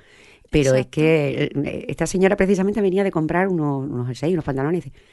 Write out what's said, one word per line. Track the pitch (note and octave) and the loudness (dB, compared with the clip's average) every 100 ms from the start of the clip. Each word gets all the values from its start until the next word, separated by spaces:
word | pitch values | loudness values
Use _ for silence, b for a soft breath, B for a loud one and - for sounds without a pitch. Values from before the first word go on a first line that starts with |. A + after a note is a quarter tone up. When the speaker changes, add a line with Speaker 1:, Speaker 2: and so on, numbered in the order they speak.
| b b b b _ | b b b b _
Speaker 1:
Pero | D3+ C3+ | 0 4
es | C3 B2 | 2 0
Speaker 2:
Exacto. | |
Speaker 1:
que, | D#3 D#3 D#3+ C#3 C#3 C#3+ C#3+ | 0 2 4 2 -2 -2 -2
eh, | - - - | -4 -6 -8
esta | C#3 D#3+ | -6 -4
señora | F#3 F#3+ G3+ | 2 2 4
precisamente | F#3+ F#3 G3 G#3+ | 2 2 0 0
venía | G3 F#3+ | 0 0
de | G3 | 0
comprar | E3 D#3 E3+ F#3+ | 0 0 0 0
unos, | E3+ D3 C#3 C#3 | 0 0 -2 -4
unos | B2+ B2 | -6 -6
jerseys, | A#2+ D#3 | -4 -2
unos | F3 | -2
pantalones, | C#3+ C3+ C#3+ F3 | -2 -2 -2 -2
y | C3 | -6
dice, | b b | b b